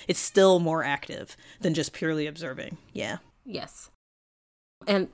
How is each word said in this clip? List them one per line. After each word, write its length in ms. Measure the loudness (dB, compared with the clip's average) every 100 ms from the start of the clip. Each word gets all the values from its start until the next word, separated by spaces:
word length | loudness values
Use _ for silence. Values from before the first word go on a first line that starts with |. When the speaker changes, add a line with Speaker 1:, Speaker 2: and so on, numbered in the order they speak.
| -4
Speaker 1:
it's 140 | -2
still 400 | 2 6 8 8
more 240 | 4 0
active 520 | 0 -4 -6 -12 -14 -18 -20 -4
than 140 | 0
just 180 | 0 -2
purely 340 | -4 -2 -2 -4
observing. 520 | -6 -10 -10 -12 -14 -14
Yeah. 260 | -10 -8 -8 -14 _
Speaker 2:
Yes. 460 | -14 -12 -10 -12 -14 _ _ _ _ _ _ _ _ _ -2
And, 220 | 0 0